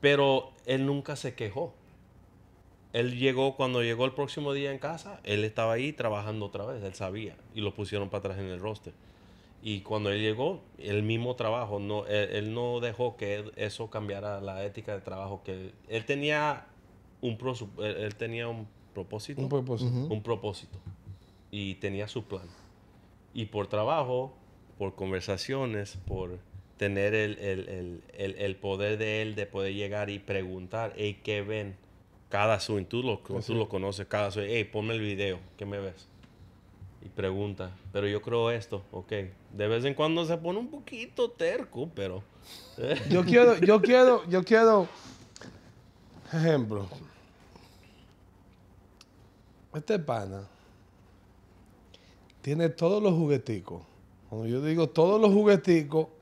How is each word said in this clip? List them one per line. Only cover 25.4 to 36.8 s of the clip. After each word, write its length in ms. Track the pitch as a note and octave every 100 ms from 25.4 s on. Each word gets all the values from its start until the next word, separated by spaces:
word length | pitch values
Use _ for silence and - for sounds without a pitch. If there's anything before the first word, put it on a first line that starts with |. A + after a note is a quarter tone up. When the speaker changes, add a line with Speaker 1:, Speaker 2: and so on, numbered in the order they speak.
| - C3+ C3 G#2+ G2+ F#2+ -
Speaker 1:
por 320 | F#2+ F2+ F2+ - - - -
tener 360 | G2+ G2 G2+
el, 240 | A2 G#2+ G#2
el, 300 | G2+ F#2+ F#2
el, 340 | F#2+ F2+ E2+ - -
el, 180 | G2 G2
el 180 | G2+ F#2+
poder 420 | G2+ F#2+ G#2 G#2+
de 240 | A2 G#2+
él 120 | A2 G#2
de 100 | G2+
poder 280 | G2+ G2
llegar 360 | G2 G2+ G#2 G#2
y 100 | G2+
preguntar, 720 | - G2 F#2 F#2 F2+ A2 A2+ -
"Hey, 240 | G#2 G2+
¿qué 180 | - G#2
ven?". 340 | G2+ G#2+ G2+ F#2+ - - - - -
Cada 300 | G2+ G#2+ G#2
swing, 240 | - G#2+
tú 180 | F2+ A#2
lo, 180 | B2 G#2 - B2
Speaker 2:
Así 100 | A2
Speaker 1:
tú 80 | A#2
lo 80 |
Speaker 2:
es. 60 | G#2
Speaker 1:
conoces, 360 | G2 F#2+ G2 F#2+
cada 240 | G#2 G#2
swing, 160 | G2 G2+
"Hey, 160 | A#2 G#2
ponme 280 | G#2+ G#2+
el 60 | A2+
video, 400 | G#2+ G2 G2+ F2+ F#2 -
¿qué 80 | G2+
me 140 | G2+
ves?". 280 | G2 F2 - - - - - - - -